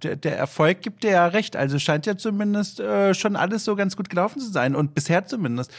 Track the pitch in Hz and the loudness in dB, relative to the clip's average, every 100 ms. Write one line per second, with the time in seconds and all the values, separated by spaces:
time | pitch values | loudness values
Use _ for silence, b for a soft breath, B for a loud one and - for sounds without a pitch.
0 | - 143 156 - - - 156 190 226 - | -8 -4 -4 -2 -4 2 2 2 -4 -4
1 | 220 185 170 208 220 - 139 143 156 156 | 2 4 4 2 -2 -2 0 0 0 0
2 | 214 196 226 202 208 208 202 - 208 202 | 0 -4 -2 -2 0 0 -2 -4 -2 2
3 | 196 190 214 202 180 220 220 202 196 - | 4 2 0 0 0 0 -2 0 -2 -2
4 | 185 175 202 285 240 175 127 139 147 147 | -4 0 0 -2 -4 0 0 2 0 0
5 | - 170 190 247 143 120 127 | 0 0 0 -4 -2 -4 -6